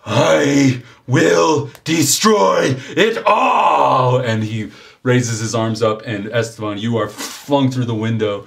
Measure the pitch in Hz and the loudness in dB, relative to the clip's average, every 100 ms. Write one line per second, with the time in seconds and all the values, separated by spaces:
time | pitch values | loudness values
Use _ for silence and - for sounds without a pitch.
0 | - 117 123 107 139 139 139 127 - - | -2 0 2 2 2 2 2 0 -8 -20
1 | - 131 - 170 165 147 127 - - 165 | -2 2 4 4 4 2 -2 -10 -4 0
2 | 143 - 220 214 190 - 170 127 - - | 0 2 2 4 4 2 0 -2 -6 0
3 | 214 226 - - 262 - 226 - - 135 | 0 0 0 2 2 2 2 2 2 2
4 | 127 127 123 110 107 110 101 - - - | 2 0 0 -2 -4 -6 -8 -14 -20 -8
5 | 127 123 113 113 110 113 113 110 113 107 | 0 0 0 -4 -4 -2 -2 0 0 -2
6 | 127 104 107 117 113 - 107 104 113 113 | -6 -8 -4 -4 -4 -6 -8 -6 -4 -2
7 | 104 - - - - 143 131 127 120 110 | -4 -8 -14 -14 -2 0 0 0 -2 -2
8 | 110 113 107 101 | -2 -2 -2 -4